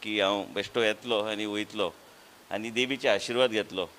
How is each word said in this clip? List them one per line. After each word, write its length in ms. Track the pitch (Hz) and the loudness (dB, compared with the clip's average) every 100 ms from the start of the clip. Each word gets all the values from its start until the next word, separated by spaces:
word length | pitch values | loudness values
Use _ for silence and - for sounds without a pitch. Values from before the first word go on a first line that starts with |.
की 180 | 107 107 | -2 2
हांव 240 | 98 101 92 | 2 2 -2
बेश्टो 280 | 101 98 123 | -6 -2 2
येतलो 380 | 110 107 123 110 | 2 2 0 0
आनी 240 | 110 104 107 | 0 -2 -2
वयतलो 480 | 104 104 107 90 - - - - - - | -4 -4 -2 -4 -4 -18 -20 -20 -20 -8
आनी 180 | 101 113 | -6 -2
देवीचे 360 | 113 127 135 135 | 0 0 2 2
आशिर्वाद 420 | 101 - 117 127 | 2 2 2 2
घेतलो। 360 | 110 101 92 85 | 2 -2 -4 -6